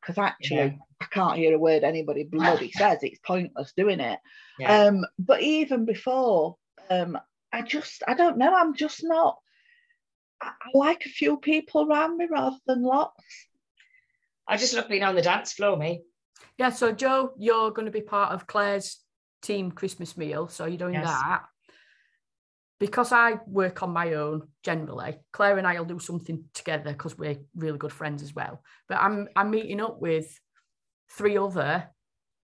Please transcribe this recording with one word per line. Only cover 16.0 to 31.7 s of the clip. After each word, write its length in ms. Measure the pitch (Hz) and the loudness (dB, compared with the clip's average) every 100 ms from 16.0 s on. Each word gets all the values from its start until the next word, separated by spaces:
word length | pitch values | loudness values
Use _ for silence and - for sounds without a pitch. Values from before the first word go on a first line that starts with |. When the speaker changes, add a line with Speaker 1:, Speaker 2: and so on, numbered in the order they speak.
| - _ _ _ - - | -10 _ _ _ -14 -2
Speaker 3:
Yeah, 120 | 254 | -2
so 220 | 240 233 | 2 0
Jo, 400 | 214 262 262 262 262 | 2 0 2 0 -2
you're 320 | 214 226 220 | 2 2 2
gonna 200 | 214 220 | -2 -6
be 120 | 214 | -6
part 300 | 214 202 202 | -4 0 0
of 140 | 185 - | -2 -4
Claire's 520 | 208 202 202 190 - _ _ _ _ | 0 0 0 -4 -14 _ _ _ _
team 320 | - 202 185 | -6 -4 -4
Christmas 420 | 175 196 185 170 - | -6 -8 -8 -12 -8
meal, 280 | 156 151 165 | -6 -6 -8
so 180 | - 165 | -8 -8
you're 100 | 175 | -6
doing 160 | 180 156 | -4 -4
Speaker 2:
Yes. 120 | 165 | -2
Speaker 3:
that. 360 | 139 139 185 - _ _ _ _ _ _ _ _ _ _ _ _ - | -2 -2 -4 -6 _ _ _ _ _ _ _ _ _ _ _ _ -6
Because 340 | 202 214 240 | -4 0 2
I 220 | 247 233 220 - | 4 4 2 -4
work 360 | 190 185 180 | -2 -2 -2
on 80 | 180 | -6
my 240 | 170 170 156 | -4 -2 -2
own 340 | 151 156 151 _ | -4 -6 -10 _
generally, 560 | - 160 151 120 - 151 _ - | -6 -6 -6 -10 -10 -12 _ 0
Claire 240 | 202 196 | 2 4
and 80 | 185 | 2
I 120 | 170 | -2
will 60 | 170 | -4
do 140 | 175 | -10
something 460 | - 175 165 160 165 - | -8 -8 -8 -10 -10 -12
together 400 | - 156 147 143 | -6 -6 -6 -8
'cause 240 | 160 - | -10 -8
we're 180 | 151 143 143 - | -8 -8 -10 -10
really 220 | 160 147 | -8 -6
good 160 | 147 | -8
friends 300 | - 156 147 | -10 -10 -8
as 120 | 143 147 | -10 -10
well. 280 | - - _ _ - | -10 -12 _ _ -6
But 100 | 185 | 0
I'm, 260 | 196 214 202 - | 2 0 -4 -2
I'm 140 | 202 | 0
meeting 320 | 220 220 156 | 0 -2 -4
up 180 | 226 - | -6 -6
with 400 | 170 160 160 - _ _ _ _ _ _ _ | -2 -2 -2 -14 _ _ _ _ _ _ _
three 260 | - 208 202 | -2 0 2
other 540 | 196 180 139 | 0 -2 -2